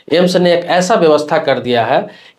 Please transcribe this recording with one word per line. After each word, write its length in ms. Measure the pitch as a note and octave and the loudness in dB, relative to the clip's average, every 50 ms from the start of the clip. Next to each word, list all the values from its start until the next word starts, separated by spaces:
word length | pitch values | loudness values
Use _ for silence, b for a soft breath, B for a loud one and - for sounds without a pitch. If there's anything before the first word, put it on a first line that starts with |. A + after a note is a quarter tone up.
| B B | B B
एम्स 240 | - E3+ F3+ F3+ F#3 | 0 0 2 2 0
ने 180 | F#3 F3+ F3 F3 | 0 2 2 0
एक 120 | F3 E3+ - | 0 0 -2
ऐसा 280 | D#3+ F3+ F3+ F3+ A#3 | -2 -2 0 0 0
व्यवस्था 420 | G#3+ F3+ D#3 D3+ D3 D3 - E3+ D#3 | 2 2 4 2 2 0 0 -4 -2
कर 200 | - - C3+ B2 | -2 -2 -4 -2
दिया 240 | A2+ B2 A#2+ A#2 A2+ | -2 -2 -2 -2 0
है 220 | A2+ C3+ E3+ G3+ B B B B B B | 0 -2 -2 -2 B B B B B B